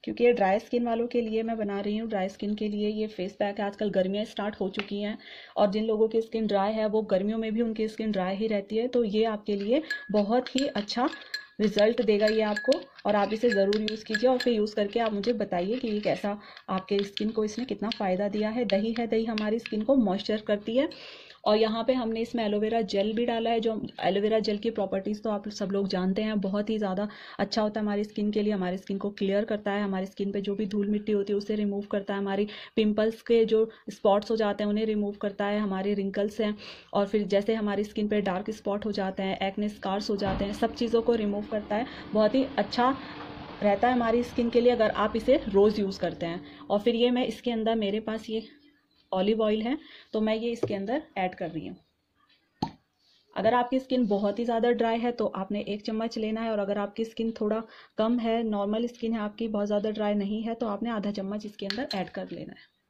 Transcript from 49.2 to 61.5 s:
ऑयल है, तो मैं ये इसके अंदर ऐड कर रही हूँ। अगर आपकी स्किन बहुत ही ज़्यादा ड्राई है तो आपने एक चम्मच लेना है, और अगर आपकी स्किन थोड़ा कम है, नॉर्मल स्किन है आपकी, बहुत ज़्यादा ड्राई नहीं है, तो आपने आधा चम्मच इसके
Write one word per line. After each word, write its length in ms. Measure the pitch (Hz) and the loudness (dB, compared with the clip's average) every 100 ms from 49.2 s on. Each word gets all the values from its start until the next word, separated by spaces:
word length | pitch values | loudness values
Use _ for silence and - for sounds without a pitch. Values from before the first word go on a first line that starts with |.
| 196 220 | 2 2
ऑयल 200 | 214 214 | 2 0
है, 160 | 226 302 - - - | -2 -4 -6 -20 -6
तो 80 | 220 | -2
मैं 140 | 220 220 | 0 0
ये 160 | 233 | -2
इसके 240 | 233 - 202 | -4 -4 -4
अंदर 260 | 196 269 311 - | -2 -4 -4 -4
ऐड 180 | 185 185 | -4 -4
कर 140 | 170 | -8
रही 180 | 165 - | -6 -10
हूँ। 100 | - _ _ _ _ _ _ _ _ - - _ _ _ _ _ - | -14 _ _ _ _ _ _ _ _ -8 -8 _ _ _ _ _ 0
अगर 160 | 208 | 2
आपकी 260 | 247 247 262 | 4 2 0
स्किन 280 | 262 254 220 | 0 0 2
बहुत 320 | 202 202 208 | 2 0 0
ही 60 | 240 | 0
ज़्यादा 260 | 226 233 | 2 2
ड्राई 260 | 226 233 233 | 2 2 2
है 140 | 240 | -2
तो 140 | 240 208 | 0 -2
आपने 360 | - 196 208 | -2 -4 -4
एक 200 | - 208 | -4 -6
चम्मच 360 | 220 220 226 226 | -4 -4 -4 -4
लेना 240 | 214 220 | -4 -2
है, 100 | 226 | -2
और 80 | 214 | -2
अगर 180 | 196 208 | 0 -2
आपकी 280 | 202 208 226 | -4 -4 -6
स्किन 280 | - 226 226 | -4 -4 -2
थोड़ा 220 | 214 220 226 - - - | -2 -2 -6 -18 -12 -2
कम 220 | 220 240 | 0 2
है, 240 | 226 226 | 0 0
नॉर्मल 440 | 226 202 202 214 240 | 0 -2 0 0 -2
स्किन 260 | - 226 | -4 -4
है 60 | 226 | -2
आपकी, 280 | 208 208 226 | -4 -4 -4
बहुत 200 | 214 202 | -2 0
ज़्यादा 240 | 208 214 | 0 0
ड्राई 220 | 214 208 | -2 0
नहीं 280 | 208 202 214 | 0 0 -2
है, 120 | 226 226 | -4 -4
तो 120 | 226 | -4
आपने 220 | 208 226 | -4 -4
आधा 220 | 226 208 | -2 -4
चम्मच 340 | 202 196 208 | -4 -6 -6
इसके 200 | 208 | -8